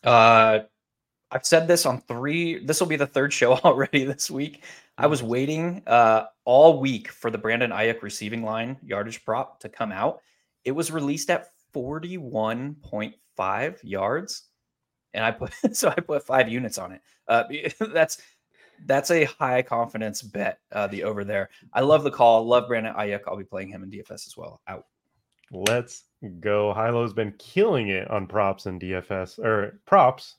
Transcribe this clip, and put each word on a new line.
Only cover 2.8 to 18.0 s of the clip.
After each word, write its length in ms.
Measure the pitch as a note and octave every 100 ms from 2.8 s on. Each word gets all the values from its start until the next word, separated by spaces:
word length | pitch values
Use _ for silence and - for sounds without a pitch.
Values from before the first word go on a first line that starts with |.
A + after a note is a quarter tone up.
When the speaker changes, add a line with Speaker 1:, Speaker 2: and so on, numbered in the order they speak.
| F3
Speaker 1:
be 80 | D3+
the 100 | C#3
third 280 | C#3 C#3
show 200 | - A#2+
<laughs> 120 | B2+ F3
already 400 | C3 C3+ C#3+ C3
this 260 | C3+ -
week. 320 | C3+ D3 D3 - - _ -
I 100 | D3
was 140 | D3
Speaker 2:
Nice. 80 | A#2
Speaker 1:
waiting, 540 | A#2+ C#3 D#3 E3+ F3+ -
uh, 400 | A#2+ A2+ A2 - _ -
all 340 | B2+ D#3+ D3
week 300 | C3+ A#2 -
for 200 | - A#2
the 80 | G#2+
Brandon 340 | G#2+ A#2 A#2+
Ayuk 300 | G#2+ A2+ A2+
receiving 420 | G#2 - G#2 A#2
line 340 | A2+ A2 A#2 C3+
yardage 440 | - G2+ G#2+ A2+ -
prop 340 | A2 C3+ _
to 100 | -
come 220 | - A2
out. 300 | F#2+ B2+ - _ _ _ _
It 80 | B2
was 180 | C#3+ D#3+
released 400 | D#3+ C#3+ D3 -
at 220 | F3 - _ _
forty-one 1040 | D3 B2+ D#3 F3 F3+ C3+ A2 A2 A#2 C#3 D3+
point 400 | - G#2 A2 - _ -
five 460 | F#2+ G2+ C#3+ F#3+
yards. 600 | - F#2+ G2 D3 F#3+ - _ _ _ _ _ _ _
And 120 | G2+ A2+
I 60 |
put, 200 | A2 A#2+ -
<laughs> 100 | A#3+ -
so 140 | G3+
I 60 | -
put 300 | E3+ D3+ -
five 220 | C3 B2
units 300 | A#2 A#2+ -
on 160 | F2+
it. 80 | F#2 _ _ -
Uh, 160 | A#2 A#2 D3 D#3 -
<laughs> 80 | A3
that's, 280 | D#3+